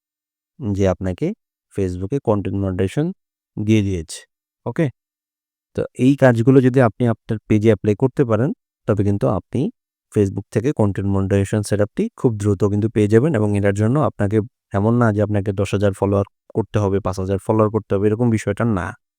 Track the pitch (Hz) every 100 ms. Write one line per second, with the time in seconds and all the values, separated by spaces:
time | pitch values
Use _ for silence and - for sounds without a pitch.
0 | _ _ _ _ _ - 107 98 95 90
1 | 92 90 160 220 _ _ _ - 92 90
2 | 98 139 - 104 98 98 98 92 95 -
3 | 165 - _ _ _ - 107 110 98 90
4 | 80 - - _ _ _ 117 120 151 -
5 | _ _ _ _ _ _ _ - - -
6 | 127 143 127 117 117 131 127 127 117 -
7 | 120 110 - 110 - 107 110 104 107 104
8 | 131 - 123 107 139 247 _ _ - 107
9 | 104 101 131 95 - 113 180 - _ _
10 | _ - 98 104 - 117 123 147 104 95
11 | 98 98 98 101 98 107 101 101 104 -
12 | 226 - 135 104 104 98 104 101 107 113
13 | 104 113 151 120 107 101 101 98 107 143
14 | 110 - 101 110 104 _ _ 98 107 120
15 | 117 104 104 104 98 98 98 101 101 98
16 | 101 98 98 _ _ - 104 107 101 98
17 | - 95 95 98 - 110 107 107 - 98
18 | 104 107 120 110 - 98 117 98 87 -
19 | _